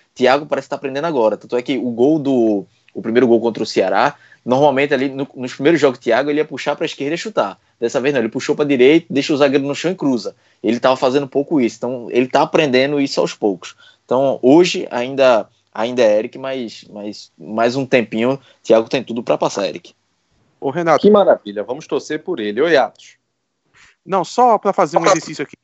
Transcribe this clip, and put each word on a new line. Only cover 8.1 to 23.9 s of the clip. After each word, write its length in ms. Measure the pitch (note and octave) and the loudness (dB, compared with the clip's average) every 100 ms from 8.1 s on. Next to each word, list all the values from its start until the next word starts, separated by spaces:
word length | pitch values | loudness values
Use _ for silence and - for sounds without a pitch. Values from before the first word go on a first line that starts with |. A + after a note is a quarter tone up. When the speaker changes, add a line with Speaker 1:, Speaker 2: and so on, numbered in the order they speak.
Speaker 1:
não, 80 | C#3 | 0
ele 80 | A2 | -2
puxou 260 | C3 - | -4 -4
pra 120 | D3+ D3 | -2 0
direita, 400 | C#3 B2+ D#3+ - | 4 6 4 2
deixa 240 | C3+ - | -4 0
o 40 | C#3+ | 2
zagueiro 280 | C#3+ C#3 C#3 | 2 2 -2
no 80 | |
chão 180 | C#3 D#3+ | -4 -4
e 20 | |
cruza. 420 | F#3 D3+ A#2+ G2 - _ _ | -2 -2 -2 -4 -14 _ _
Ele 160 | G2+ A#2 | -2 0
tava 180 | C3 C3 | 2 2
fazendo 300 | C3+ C3+ C3+ | 2 0 -2
pouco 320 | C#3 C#3+ D#3+ | -4 -2 0
isso, 180 | A2+ - | 0 -2
então 300 | B2 B2+ A2 | -8 -8 -4
ele 180 | B2 C3 | -2 0
tá 140 | C3+ | 0
aprendendo 580 | D#3+ E3+ D3+ B2+ C3+ D3 | 2 0 2 2 0 0
isso 180 | C#3 - | -2 -2
aos 140 | E3 | -4
poucos. 420 | - G#2+ F2+ - - _ _ | -2 -4 -4 -10 -20 _ _
Então 340 | - B2 C#3 A#2+ | -4 -2 0 0
hoje 440 | B2 D#3 F3+ F3+ - | 4 6 4 0 -6
ainda, 580 | A#2+ B2 C3+ C3 A2+ F#2+ _ _ | -6 -6 2 4 4 0 _ _
ainda 300 | G#2+ A#2 B2+ | -8 -4 2
é 160 | A2+ G#2+ | 4 2
Eric, 180 | A#2+ C3+ | -2 -8
mas, 480 | C3+ C3+ A2+ - - | -10 -8 -10 -14 -18
mas 420 | G#2 G#2 G2+ - _ | -14 -14 -14 -18 _
mais 380 | D#2 A2 A#2+ B2+ | -10 -4 -2 -4
um 100 | C3 | -2
tempinho, 520 | C3 A2 A2 A#2+ C3+ _ _ | -2 -2 -2 -2 -4 _ _
Thiago 280 | - A2+ A2+ | 2 2 2
tem 120 | C#3 | -4
tudo 200 | G#2 A#2 | -6 -8
pra 160 | G#2+ D3 | -4 -2
passar, 280 | D#3 - F#2 | -2 -4 -6
Eric. 280 | F2 - _ _ _ _ _ _ - | -8 -16 _ _ _ _ _ _ -10
Speaker 2:
Ô, 80 | C#3+ | -6
Renato. 300 | D3+ E3 C#3+ | -4 0 4
Speaker 3:
Que 100 | G3+ | 6
maravilha, 520 | G#3 F3+ A#2+ G#2 G2+ | 6 4 2 -2 -10
vamos 220 | G2+ C3+ - | -8 -8 -6
torcer 360 | C#3+ - D3+ | -8 -6 -10
por 180 | E3+ D#3 | -8 -6
ele. 200 | G#2 G#2 | -6 -2
Oi, 160 | E3 D3 | 2 2
Atos. 400 | A2 _ - _ _ _ _ _ _ _ _ | 0 _ -20 _ _ _ _ _ _ _ _